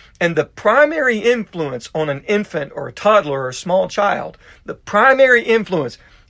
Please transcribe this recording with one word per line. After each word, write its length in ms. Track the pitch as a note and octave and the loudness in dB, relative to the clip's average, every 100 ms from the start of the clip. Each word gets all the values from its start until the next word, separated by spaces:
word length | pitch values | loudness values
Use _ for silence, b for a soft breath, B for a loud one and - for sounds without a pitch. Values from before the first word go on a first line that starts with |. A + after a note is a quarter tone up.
| b _ | b _
And 160 | F3 E3+ | -2 -2
the 100 | - | -4
primary 760 | - - B3+ D4+ D4+ B3+ A3 | -2 0 2 2 2 -2 0
influence 720 | A3+ B3 G3 F3 D3 B2 - | 0 0 -4 -8 -8 -8 -8
on 160 | D#3 D3+ | -4 -4
an 140 | C#3 | -4
infant 480 | - G#3 G3+ D#3+ C#3 | -2 -2 -2 -8 -8
or 140 | D3 C3+ | -10 -12
a 40 | |
toddler 520 | - G#3 G#3+ D3 C3+ | -2 2 2 2 -4
or 60 | B2+ | -6
a 40 | |
small 340 | B2+ F3 F#3 F3+ | -8 -2 0 0
child, 520 | - G3+ - - - b b - | -2 -2 -2 -6 -16 b b -16
the 80 | |
primary 720 | - - G#3 C4 C4+ C4 A#3+ | -14 -2 4 4 6 4 4
influence, 560 | A3+ A3+ G3 F3 B2 - b b | 2 0 0 -4 -4 -8 b b